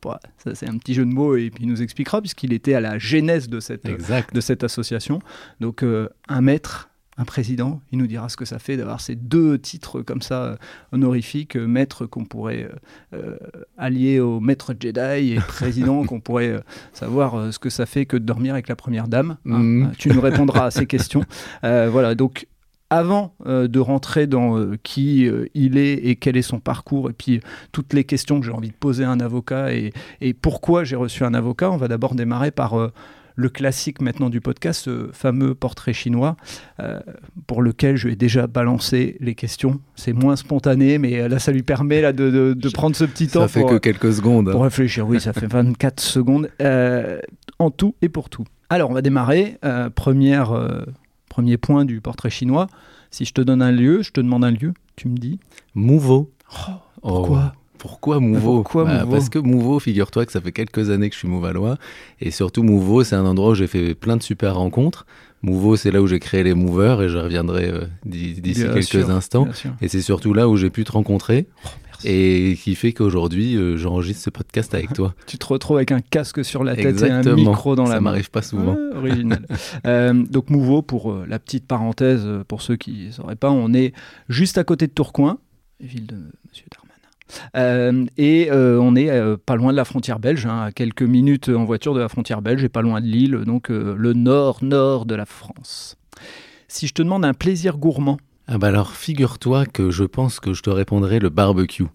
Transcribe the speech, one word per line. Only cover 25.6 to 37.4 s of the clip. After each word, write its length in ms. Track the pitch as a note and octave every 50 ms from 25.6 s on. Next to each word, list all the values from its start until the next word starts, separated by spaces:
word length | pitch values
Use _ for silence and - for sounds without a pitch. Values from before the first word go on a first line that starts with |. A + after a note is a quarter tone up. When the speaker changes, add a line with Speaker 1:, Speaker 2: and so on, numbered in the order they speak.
| C3+ C3+ C3 C#3
Speaker 1:
est 140 | C#3+ C#3 C#3+
et 240 | C#3 - B2 B2
quel 200 | - - C#3+ B2
est 60 | B2+ B2
son 160 | - - A#2
parcours 500 | - - B2+ - - - C#3+ C#3 C3 C3
et 40 | A#2
puis, 240 | _ - - B2
euh, 40 | A#2 - - - - - -
toutes 220 | _ - B2+ - -
les 100 | C#3+ C3+
questions 380 | C3+ D3 B2+ - - D3 C#3+
que 60 | B2+
j'ai 40 | A2+
envie 200 | A2+ A2+ A2+ A2+
de 40 | G#2+
poser 300 | _ - C#3+ B2+ A#2+ C3+
à 60 | B2+ B2+
un 80 | B2
avocat 520 | A#2+ A#2+ A#2 B2 A#2 - C3 C3 C3+ C3+ B2
et, 200 | A#2 A2 G#2+ G#2+ - - - - _
et 140 | - B2+ B2
pourquoi 480 | _ - E3 C#3+ - - - E3+ F3 E3+
j'ai 140 | B2+ C3
reçu 260 | B2 B2 A#2+ - - C3+
un 100 | B2 A#2
avocat, 360 | A#2+ A2+ A#2+ A#2+ - F3+ E3
on 60 | C#3
va 100 | C3+ C3
d'abord 300 | A#2+ A#2 A#2 A#2 C3 B2+
démarrer 340 | B2 A#2+ A#2 A#2 A#2+ C3+ D3
par, 240 | C#3+ - B2+ A2+ A2
euh, 160 | A#2 A2+ A#2 - - - - - - _ _ _
le 120 | - B2 B2+
classique 540 | - - C3+ C3+ C3+ - - - C#3 - C3+
maintenant 260 | B2 A#2 - C#3 B2
du 120 | A#2 A#2+
podcast, 420 | - C3 A#2+ - - E3 E3 - -
ce 220 | C3+ B2 A#2+ C3 - C3
fameux 420 | - - C3+ B2 C3 C3+ C3 C3+
portrait 380 | C3+ - B2+ - - - - A#2+
chinois, 440 | - - B2 A#2+ A#2+ B2+ D3+ E3 - - - - - - - _ -
euh, 180 | - - - - - - - - - - _ F3+